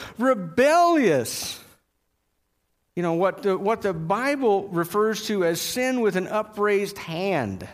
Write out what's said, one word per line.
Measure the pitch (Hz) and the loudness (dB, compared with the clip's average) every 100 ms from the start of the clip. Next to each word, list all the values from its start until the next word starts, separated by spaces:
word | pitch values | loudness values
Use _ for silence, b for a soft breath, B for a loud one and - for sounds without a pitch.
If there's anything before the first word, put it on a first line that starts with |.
| B - | B -2
rebellious. | 254 254 175 165 269 339 339 330 226 143 113 - - - - _ _ _ _ _ _ _ _ _ _ _ _ - | 0 0 -2 2 4 6 6 6 4 2 0 -6 -10 -12 -16 _ _ _ _ _ _ _ _ _ _ _ _ -4
You | |
know, | 175 | -2
what | 165 190 185 | 2 0 0
the, | 202 190 | -2 0
what | 196 226 | 0 -2
the | 208 | -2
Bible | 170 160 202 262 285 254 196 196 | -4 -2 -2 0 0 2 2 0
refers | 170 170 208 214 214 - | -4 -2 0 0 0 -2
to | 208 | 0
as | 170 170 | 0 0
sin | - 247 254 254 | -4 -2 -2 0
with | 220 185 | 0 0
an | 190 | -2
upraised | 214 214 214 208 202 202 - | -4 -4 -2 0 0 -2 -8
hand. | - 165 196 170 110 95 92 | -10 -6 -2 -2 -2 -6 -12